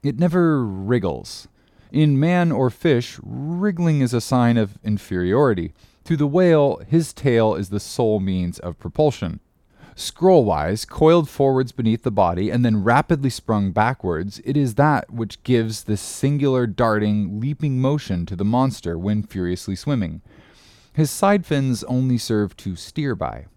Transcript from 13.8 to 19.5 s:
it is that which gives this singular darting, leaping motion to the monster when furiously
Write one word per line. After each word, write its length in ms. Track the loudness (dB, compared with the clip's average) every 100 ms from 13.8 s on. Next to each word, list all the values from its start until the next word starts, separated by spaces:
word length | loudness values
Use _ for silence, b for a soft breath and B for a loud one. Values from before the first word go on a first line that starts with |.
| 0 -2 -4 -4 -6 -8
it 120 | -4 -2
is 200 | -2 2
that 360 | 2 2 -2
which 300 | -8 -8 -8
gives 420 | 0 0 2 -6
this 160 | -4 -4
singular 680 | -4 -4 -2 0 0 0 -2
darting, 760 | 0 0 2 2 0 -2 -4
leaping 400 | -6 -4 -2 0
motion 440 | 0 -2 -2 -4
to 120 | -4 -4
the 80 |
monster 520 | 0 0 0 -2 -6 -4
when 280 | -2 -2
furiously 500 | -4 -4 -4